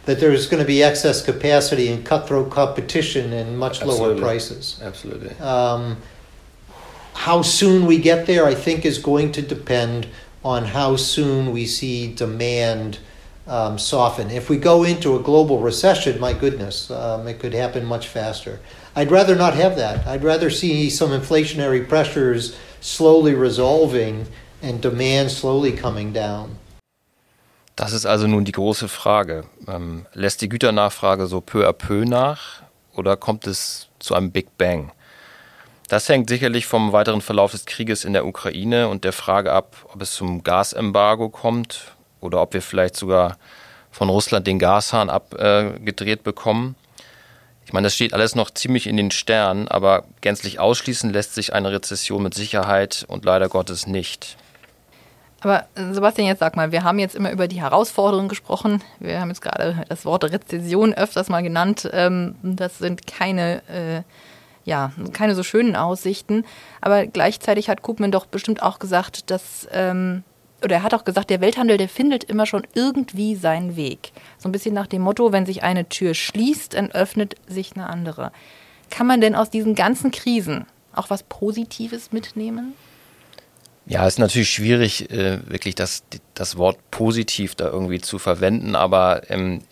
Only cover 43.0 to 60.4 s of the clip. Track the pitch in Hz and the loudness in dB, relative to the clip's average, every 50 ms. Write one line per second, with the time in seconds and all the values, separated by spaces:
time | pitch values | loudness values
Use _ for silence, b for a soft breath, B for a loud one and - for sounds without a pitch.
43 | 98 92 92 90 90 87 87 B B B B B B B B B B B - - | -2 2 4 4 4 2 0 B B B B B B B B B B B -4 0
44 | 107 95 95 104 - - 117 101 90 98 92 92 87 90 98 107 - - - 113 | 2 4 4 2 2 2 0 0 0 2 2 2 4 4 4 4 2 0 0 0
45 | 101 78 71 101 - _ - - 104 104 101 104 107 101 - - 110 104 101 - | 0 2 0 -2 -4 _ -8 -2 2 4 4 4 2 0 -6 -6 -8 -8 -6 -4
46 | 101 107 107 107 - 110 101 - - 113 107 117 123 131 135 _ b b b b | -2 -4 -4 -2 -4 -8 -8 -2 0 0 0 0 0 -4 -8 _ b b b b
47 | b b b b b b b b b b b b b - - 92 101 101 - - | b b b b b b b b b b b b b -4 -2 0 0 0 0 0
48 | 120 - - 104 110 113 - 120 104 - - - - 127 127 120 - 104 110 107 | -2 -2 0 0 0 0 2 0 -2 -2 -4 -8 -2 0 0 0 0 0 0 0
49 | 101 98 - - - - 113 110 104 95 92 101 107 - - 95 95 95 98 90 | 0 0 -2 -4 0 2 2 2 2 2 0 -2 -2 0 0 2 4 4 4 4
50 | - - - _ - 101 104 - - 98 - - 90 110 120 - - 131 120 - | 2 -4 -18 _ -2 -2 -2 -2 -6 -10 -6 0 2 2 2 2 -2 -6 -6 -4
51 | - 107 98 101 104 - - 110 101 - - 104 98 98 101 98 - - 101 90 | -4 -2 0 -2 -2 -2 -6 -8 -6 -2 -2 -2 -2 0 -2 -4 -6 -6 -8 -6
52 | - - 101 101 101 92 - 101 104 - - 101 92 101 98 98 98 - - - | -6 -4 -2 -2 -2 -2 -4 -6 -8 -4 -2 -2 0 2 2 2 2 0 -4 -10
53 | - - 90 95 - 92 92 95 95 92 - 95 90 92 90 82 - 101 95 95 | -10 -10 -10 -4 2 2 4 4 2 2 0 -2 -2 -2 -6 -8 -6 -4 -4 -6
54 | 85 - - - - - - b b b b b b b b b _ _ b b | -6 -6 -10 -12 -14 -18 -18 b b b b b b b b b _ _ b b
55 | b b b b b b b b - 202 196 170 - _ - 190 190 180 196 196 | b b b b b b b b 0 0 0 0 0 _ -10 -10 -8 -4 -2 2
56 | 202 214 220 - 208 190 196 - - 160 - 170 160 160 165 165 180 - 196 202 | 2 2 2 2 0 0 0 0 0 -2 0 0 -2 0 0 0 0 2 0 0
57 | 196 185 - - 196 185 - 190 180 175 185 175 156 135 - 196 226 - - - | 0 -2 -2 -4 -4 -4 -2 -2 -2 -2 -2 -4 -2 2 2 2 2 2 0 0
58 | 196 202 202 190 196 196 202 - _ - 175 - - 214 208 202 B B B B | 2 2 2 2 -2 -2 -6 -8 _ -6 -6 -2 0 0 0 0 B B B B
59 | - 175 170 175 180 170 185 - - - - - - 165 170 165 - - 165 - | -8 -6 -6 -4 -4 -6 -8 -8 -8 -6 -4 -2 -2 -2 -2 -4 -6 -8 -10 -8
60 | - 151 170 180 - 156 175 165 | -4 -2 -2 0 -2 -2 -4 -4